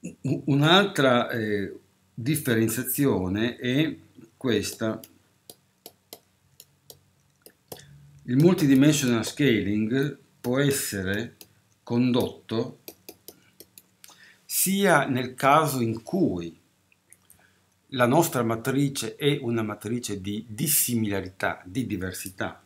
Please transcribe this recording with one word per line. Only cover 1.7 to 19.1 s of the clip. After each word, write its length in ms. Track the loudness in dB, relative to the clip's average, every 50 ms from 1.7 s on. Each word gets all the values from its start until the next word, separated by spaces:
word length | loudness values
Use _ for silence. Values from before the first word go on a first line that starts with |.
| -10 -14 _ _ _ _ _ _ -14
differenziazione 1400 | -8 -4 -4 -4 -2 0 0 2 2 2 0 0 -4 -4 -4 -2 0 2 2 2 0 0 -2 -2 0 -2 -2 -4
è 400 | -4 -4 -2 0 0 0 0 -2 -8 -16 _ _ -20 -20 -20 _
questa. 640 | _ -4 0 0 0 0 -4 -8 -6 -4 -4 -4 -6 -10 -18 _ _ _ _ _ _ _ _ -20 _ _ _ _ _ _ -20 _ _ _ _ -20 -20 _ _ _ _ _ _ _ _ -20 _ _ _ _ _ -20 _ _ _ _ _ _ _ _ _ _ -20 _ _ _ -20 -20 -20 -20 -20 -20 -20 -20 -20 -20 -18 -8
Il 120 | -2 2
multidimensional 880 | 6 6 6 6 4 4 4 6 6 6 6 4 4 2 0 0 0 -2
scaling 960 | -4 -2 0 2 2 2 2 0 0 0 0 0 0 0 -2 -2 -2 -6 -10 _ _ _ _
può 180 | -6 -2 0 2
essere 800 | 2 2 2 0 -2 -4 -6 -6 -4 -4 -4 -4 -6 -8 -12 _ -20 _ _ _ _ _ _ _ -10
condotto 1000 | -4 0 0 2 2 2 0 0 -2 -6 -12 _ -8 -6 -6 -6 -6 -10 _ -20 -20 -20 _ _ -20 -20 _ _ -20 -20 _ _ _ _ _ -20 _ _ -20 _ _ _ _ _ -20 -20 _ -20 -20 -20 _ _
sia 600 | -8 -4 -2 0 0 0 2 4 4 4 4 4
nel 280 | 2 0 -2 -2 -4 -6
caso 460 | 0 2 4 6 6 4 2 0 0
in 220 | 0 0 -2 -4 -6
cui 520 | -4 -2 0 0 0 0 -2 -6 -10 -12 _ _ _ _ _ _ _ _ _ _ _ -20 _ _ _ -20 _ _ _ _ _ _ _ _ _ _ -10 0
la 140 | 2 4
nostra 360 | 4 6 4 4 2 0 -2 -2
matrice 760 | -2 -2 -2 -2 -2 0 0 0 0 -2 -4 -8 -8